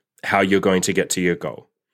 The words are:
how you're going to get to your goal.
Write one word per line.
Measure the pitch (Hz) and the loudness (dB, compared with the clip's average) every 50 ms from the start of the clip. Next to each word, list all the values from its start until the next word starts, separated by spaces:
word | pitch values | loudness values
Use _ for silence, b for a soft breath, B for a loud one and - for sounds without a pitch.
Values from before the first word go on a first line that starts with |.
| _ _ _ _ - | _ _ _ _ -4
how | - - 98 | 0 2 2
you're | 101 95 98 95 | 2 4 2 2
going | 92 98 95 92 90 | 2 2 2 2 0
to | - 92 | 0 0
get | 92 87 - | -2 -2 -2
to | - 92 | -2 -2
your | 90 90 85 | 0 -2 -2
goal. | 85 - 76 55 - - _ _ _ _ _ | -2 -6 -10 -12 -12 -18 _ _ _ _ _